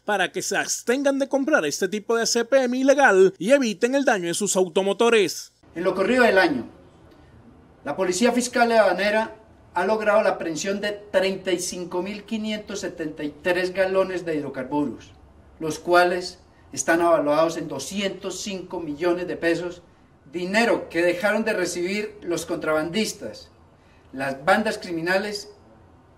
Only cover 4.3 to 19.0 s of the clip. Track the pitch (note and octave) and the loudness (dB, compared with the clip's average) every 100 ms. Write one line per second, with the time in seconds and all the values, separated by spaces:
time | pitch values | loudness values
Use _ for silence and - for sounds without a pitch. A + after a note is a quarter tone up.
4.3 | E3 G3+ - F#3 F#3+ F#3+ G3 A#3 A3+ F3 | -2 0 0 0 2 0 2 4 4 2
5.3 | - - _ - E3 F#3 F#3+ G3 B3+ A3+ | -2 -14 _ -14 -4 -2 0 2 4 4
6.3 | F#3+ E3+ B2 G#2+ - - - - - - | 6 4 0 -8 -16 -20 -20 -20 -20 -20
7.3 | - - - - _ - F3+ F#3 F3+ A#3+ | -20 -20 -20 -20 _ -8 -4 -2 2 2
8.3 | B3 A#3+ B3 A#3 A3+ G3 F3+ G#3 G#3+ A3 | 2 0 2 4 6 4 2 0 0 -2
9.3 | - - - - F3 G3 A3 G#3 G#3+ G3+ | -8 -20 -20 -8 -4 0 0 2 2 2
10.3 | - E3+ D#3 G3 G3+ G#3 - - F#3+ F#3+ | 0 -4 -6 -4 -4 -4 -6 -2 0 0
11.3 | F#3 F#3+ F3 - F3+ E3+ F3+ G3 G#3 - | -2 -2 -2 -4 -8 -6 -6 -6 -8 -8
12.3 | A3 G#3+ G#3+ G#3+ F#3+ F#3 - D#3 D3+ D3 | -6 -4 -6 -8 -8 -8 -8 -8 -8 -10
13.3 | - F#3 F3+ F3+ F#3+ F#3+ F#3+ F#3 F3+ E3+ | -4 -2 0 -2 -2 0 2 0 -2 -4
14.3 | D3+ C#3+ C3 - D3 C3 G2+ - - - | -6 -6 -8 -4 -4 -4 -6 -16 -20 -20
15.3 | - - - D#3+ - F3 F3 F3+ F3+ F3+ | -20 -20 -10 -8 -6 4 6 6 2 -6
16.3 | - - _ - - - E3 E3+ D#3+ D3 | -14 -20 _ -12 -4 0 2 4 4 4
17.3 | D3+ E3 E3 D#3+ C3+ - G3 G3 F#3+ F#3+ | 2 2 -2 -8 -10 -8 -6 -6 -6 -10
18.3 | E3+ G#3 F#3 F3 F3 D#3 C#3+ | -8 -8 -10 -8 -10 -8 -2